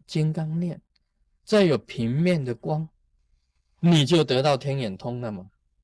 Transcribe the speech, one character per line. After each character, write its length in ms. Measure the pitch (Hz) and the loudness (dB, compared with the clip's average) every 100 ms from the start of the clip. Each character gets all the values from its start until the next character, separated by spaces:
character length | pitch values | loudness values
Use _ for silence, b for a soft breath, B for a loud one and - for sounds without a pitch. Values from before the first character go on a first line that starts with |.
| _ | _
金 260 | 160 156 | -2 -2
刚 280 | 156 160 165 | -2 -6 -4
念， 200 | 175 - _ _ _ _ _ _ | -6 -8 _ _ _ _ _ _
再 200 | - 214 | 0 2
有 120 | 180 123 | 4 2
平 320 | - - 117 | -2 -6 -2
面 360 | 139 175 170 | 0 0 0
的 100 | 127 | -2
光， 340 | 117 160 156 160 _ _ _ _ _ _ _ _ _ | -6 -6 -6 -6 _ _ _ _ _ _ _ _ _
你 260 | 170 160 135 | 4 4 4
就 160 | 170 | 2
得 180 | 143 127 | 4 2
到 160 | 147 135 | 2 0
天 220 | 139 139 | -2 -4
眼 180 | 113 95 | -6 -6
通 240 | 120 123 | -8 -8
了 120 | 120 | -8
嘛。 180 | 98 98 _ _ _ | -10 -14 _ _ _